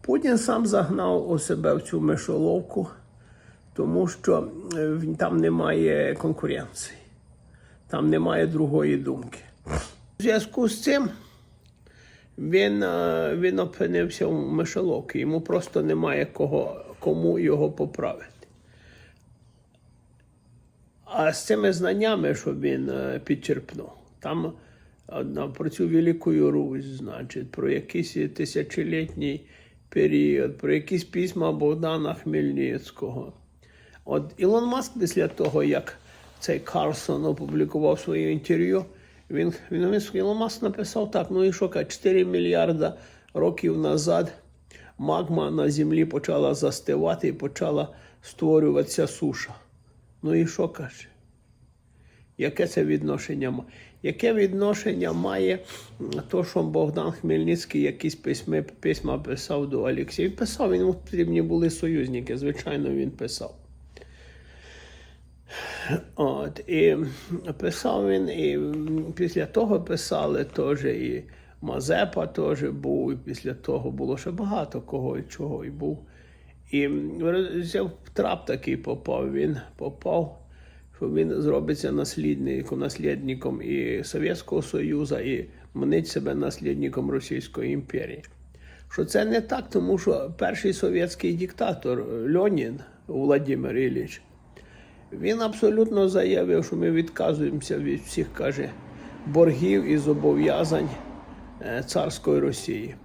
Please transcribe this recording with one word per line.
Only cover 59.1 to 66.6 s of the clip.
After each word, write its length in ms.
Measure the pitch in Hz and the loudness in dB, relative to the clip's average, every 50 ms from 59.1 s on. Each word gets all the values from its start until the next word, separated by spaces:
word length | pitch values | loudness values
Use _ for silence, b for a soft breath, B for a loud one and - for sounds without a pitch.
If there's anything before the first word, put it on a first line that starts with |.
| 131 127 | -4 -4
писав 500 | 147 - 131 139 - - 147 143 143 139 | -4 -6 -6 -6 -4 -4 -2 -2 -2 -2
до 120 | 139 123 | -2 0
Олексія? 480 | 107 131 131 131 - - - - 170 190 | 0 0 0 -2 -4 -6 -2 -2 -2 -2
Він 80 | 196 | 0
писав, 380 | - 240 214 - - 269 190 185 | -2 -4 -4 -2 -2 0 2 2
йому 200 | 180 185 185 185 | 4 4 2 2
потрібні 480 | 185 - - - 175 170 170 170 170 165 | 0 -4 -6 0 0 0 2 2 0 2
були 280 | 160 165 170 170 165 | 2 2 2 2 2
союзники, 680 | 160 - - 165 165 151 131 127 127 123 120 127 120 123 | 0 0 -2 0 0 0 0 0 -2 -4 -4 -4 -6 -4
звичайно, 520 | 139 143 143 - - 156 147 143 143 135 | -2 -4 -4 -4 -6 -6 -4 -2 -2 -2
він 200 | 139 139 135 131 | 0 0 -2 -2
писав. 440 | 131 - - - - - - - - - - - - - - B B B B B B B B B B B B B B B B B B B B B B B B B B B B - - - - B B B B B B B B B 143 165 - - - | -4 -6 -8 -8 -6 -8 -10 -10 -14 -16 -20 -20 -20 -20 -20 B B B B B B B B B B B B B B B B B B B B B B B B B B B B -20 -20 -20 -20 B B B B B B B B B -2 -2 -4 -8 -4
От, 440 | - 151 135 135 139 143 147 147 - | 0 0 0 0 0 -4 -6 -8 -10